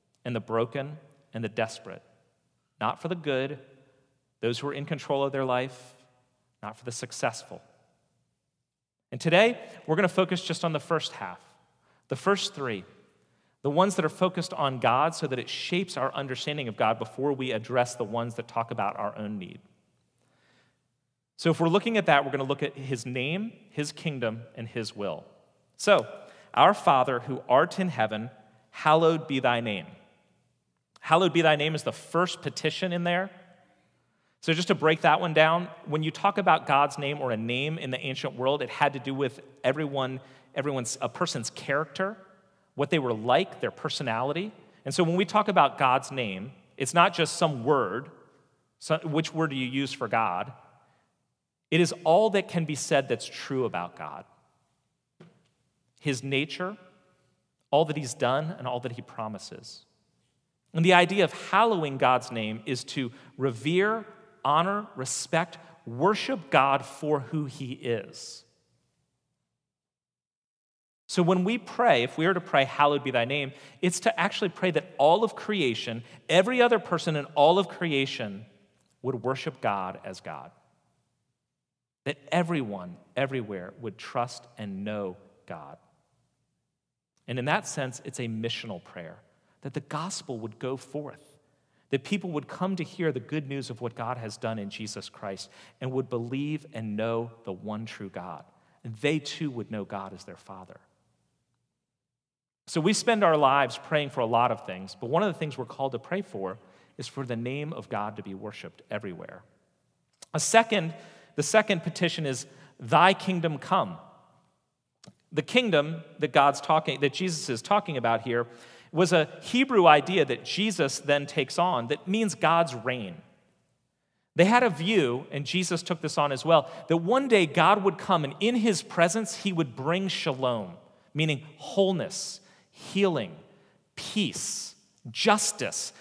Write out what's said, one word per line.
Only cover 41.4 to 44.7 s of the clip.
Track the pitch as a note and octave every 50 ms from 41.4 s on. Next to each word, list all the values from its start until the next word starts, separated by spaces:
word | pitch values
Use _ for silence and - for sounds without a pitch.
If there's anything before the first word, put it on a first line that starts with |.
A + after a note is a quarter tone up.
| A2 -
character, | - - - - C#3+ C#3+ D#3 D3+ - - F#3+ G3 A3 - - _ _ _ _ _ _ _ _ _ -
what | - C#3+ C#3
they | - D#3+
were | C3+ B2 A2+
like, | G#2+ G#2+ B2 B2 D#3 G3 F#3+ - -
their | - A2+
personality. | - - - D3+ - - D3 A#2+ A2 A2+ B2+ C#3 D3 E3 G3 G#3+ - - - -